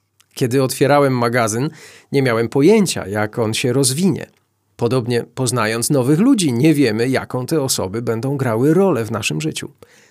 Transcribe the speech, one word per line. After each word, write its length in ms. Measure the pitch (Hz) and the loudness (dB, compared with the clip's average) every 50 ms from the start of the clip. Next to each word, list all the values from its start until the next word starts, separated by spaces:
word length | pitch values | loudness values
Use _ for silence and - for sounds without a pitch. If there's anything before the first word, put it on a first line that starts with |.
| _ _ _ _ _ _ _ | _ _ _ _ _ _ _
Kiedy 280 | - 135 120 123 139 131 | -4 -4 -2 0 0 0
otwierałem 560 | 127 - - 143 131 143 143 143 135 131 123 | 0 0 0 2 2 4 4 4 2 2 0
magazyn, 520 | 117 120 117 127 113 110 101 117 135 156 - - - - - - - _ - | 0 0 0 0 0 0 -2 -2 -4 -4 -6 -10 -18 -20 -20 -20 -12 _ -2
nie 100 | 139 135 | 0 0
miałem 260 | 127 113 113 117 113 | 2 2 0 0 0
pojęcia, 600 | - 139 139 180 220 226 196 - - 98 85 95 | 0 2 4 4 6 4 4 2 -2 -4 -6 -6
jak 300 | 101 107 107 107 - 123 | -4 -4 -4 -2 -2 -2
on 160 | 113 107 110 | -2 -2 -2
się 180 | - - 127 123 | -2 -2 0 0
rozwinie. 540 | 135 139 120 131 147 185 190 127 - - - _ _ _ _ _ _ _ _ _ | 0 0 0 0 0 0 0 0 -2 -6 -12 _ _ _ _ _ _ _ _ _
Podobnie 480 | - 120 117 127 131 110 120 123 117 - - _ | -4 -4 -2 0 -2 -2 -2 -2 -2 -4 -4 _
poznając 560 | - 131 120 123 123 107 107 113 117 120 - | -4 -4 -2 0 0 0 0 -2 -2 -2 0
nowych 280 | 139 139 120 127 156 156 | 0 2 2 2 2 4
ludzi, 340 | 214 277 285 214 180 143 120 | 4 4 4 2 2 0 0
nie 220 | 117 135 160 156 | 2 2 4 4
wiemy, 340 | 143 143 113 107 110 120 131 | 4 2 2 2 0 0 0
jaką 380 | 131 110 - - - 127 127 | 0 -2 -4 -4 -6 -8 -6
te 160 | - 165 156 135 | -2 -2 -2 -2
osoby 400 | 131 - - 101 92 92 117 123 | -2 -2 -4 -4 -4 -6 -6 -4
będą 340 | 120 113 113 117 135 143 | -4 -4 -4 -4 -4 -4
grały 380 | 127 131 123 110 113 127 151 160 | -2 -2 -2 0 2 2 2 4
rolę 300 | 185 196 190 156 113 113 | 4 4 2 2 0 -2
w 60 | 104 | -4
naszym 300 | 113 104 110 - 151 156 | -6 -6 -4 -4 -4 -4
życiu. 300 | 156 156 - - - - - _ - - _ _ _ _ | -6 -6 -6 -8 -10 -14 -14 _ -20 -20 _ _ _ _